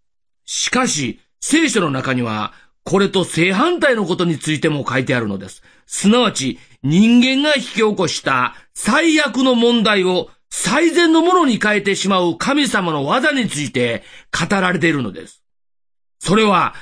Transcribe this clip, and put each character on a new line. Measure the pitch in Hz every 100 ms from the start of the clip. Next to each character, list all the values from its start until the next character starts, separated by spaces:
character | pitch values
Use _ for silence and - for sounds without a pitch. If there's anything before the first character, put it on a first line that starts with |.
| _ _ _ _ -
し | - -
か | - 254
し、 | 147 123 - _ _
聖 | - 302 311
書 | 220
の | 160
中 | 135 135
に | 127
は、 | 117 107 104 - _ _
こ | - 196
れ | 196
と | 196
正 | 165 - 180
反 | 190 320 349
対 | 294
の | 226
こ | 175 180
と |
に | 175 147
つ | 151
い | 151
て | 156
も | 147 123
書 | 127
い |
て | 127
あ | 127
る | 110
の | 101
で | 95
す。 | - - _ -
す | - 196
な | 240
わ | 220
ち、 | - 131 - - -
人 | 131 165 220 240
間 | 254 262 294
が | 277
引 |
き | -
起 | - 214
こ | 202 165
し | -
た | 147 127 127 - -
最 | - - 277 330 311
悪 | 294 247
の | 262
問 | 240 233 240
題 | 220 208
を | 180 180 - _ _
最 | - 175 262 330
善 | 320 339
の | 320
も | 339
の | 370 294
に | 214
変 | 208 208
え |
て | 196
し | 190 190
ま | 190
う | 175 165
神 | 214 277 269
様 | 233 175
の | 151
技 | 139 233 302
に | 277 214
つ | 143
い | 139
て | 127 120 110 - - -
語 | - 165 196
ら | 180
れ | 185
て | 170
い |
る | 151
の | 113
で | 85 82
す。 | - _ _ _ _ _ _ _ _
そ | -
れ | 208
は、 | 214 180 127 -